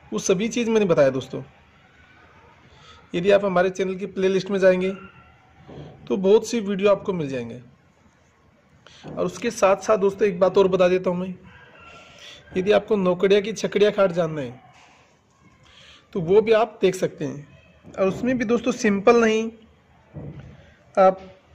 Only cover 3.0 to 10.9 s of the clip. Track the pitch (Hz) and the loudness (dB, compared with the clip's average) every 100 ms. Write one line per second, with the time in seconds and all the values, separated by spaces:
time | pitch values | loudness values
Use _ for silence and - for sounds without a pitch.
3 | _ 170 190 196 202 180 185 185 185 185 | _ -4 2 2 2 0 0 -2 -6 -6
4 | 190 190 190 190 185 196 190 185 185 190 | -8 -2 0 0 -2 2 4 4 0 -6
5 | - - - _ _ _ - - - - | -14 -20 -20 _ _ _ -20 -20 -20 -16
6 | - 226 190 220 220 240 196 196 202 196 | -6 -2 4 2 2 -4 -4 0 2 0
7 | 196 180 147 131 117 120 123 _ _ _ | -2 -6 -6 -8 -10 -14 -20 _ _ _
8 | _ _ _ _ _ _ _ _ _ - | _ _ _ _ _ _ _ _ _ -20
9 | - - 175 180 240 - 190 196 - 214 | -12 -6 -6 -6 -8 0 2 2 0 0
10 | 196 196 208 180 185 196 190 185 180 | 0 0 -2 0 2 2 2 2 2